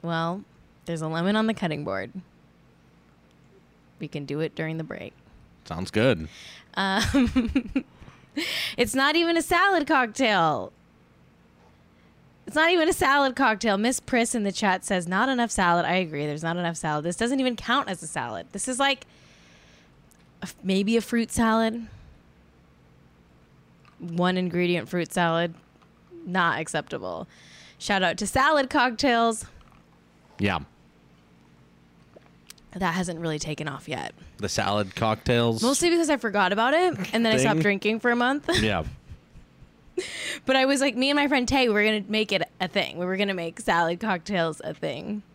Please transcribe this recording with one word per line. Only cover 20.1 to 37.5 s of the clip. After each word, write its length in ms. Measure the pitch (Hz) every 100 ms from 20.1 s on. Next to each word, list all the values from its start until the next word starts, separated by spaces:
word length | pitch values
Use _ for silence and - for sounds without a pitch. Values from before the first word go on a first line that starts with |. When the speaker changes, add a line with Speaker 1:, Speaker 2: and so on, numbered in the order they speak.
| - - _
Speaker 1:
a 20 | 185
f-, 80 | -
maybe 360 | 185 190 202 233
a 40 |
fruit 300 | - 233 226
salad. 560 | - 226 220 226 233 226 - - - - _ _ _ _ _ _ _ - _ _ _ _ _ _ _ _ _
One 360 | 175 165 180 185
ingredient 520 | 180 175 180 175 110
fruit 240 | 180 165
salad. 400 | - 170 165 170 165 _ _ - _ _ - 185
Not 340 | 185 170 123
acceptable. 680 | 160 160 - - 92 82 - - - - - -
Shout 260 | - 196
out 140 | 180 175
to 100 | 202
salad 420 | 269 277 302 262
cocktails. 760 | 302 254 220 277 233 233 220 - - - - _ _ _ _ _ -
Speaker 2:
Yeah. 200 | 101 85 71 _ _ _ _ _ _ _ _ _ - _ _ _ _ - - - _ - -
Speaker 1:
That 220 | 180 185
hasn't 260 | 175 175 165
really 200 | 165 151
taken 280 | 151 151 151
off 200 | 135 -
yet. 260 | 104 67 - - -
Speaker 2:
The 120 | 101
salad 460 | - 98 104 95 -
cocktails 640 | 113 110 - 120 117 113
Speaker 1:
Mostly 280 | 240 277 339
because 180 | 339 320
I 80 | 285
forgot 340 | 226 202 185
about 220 | 202 240
it, 240 | 311 359 - 180
and 120 | 226 226
then 80 |
I 40 | 220
stopped 180 | 226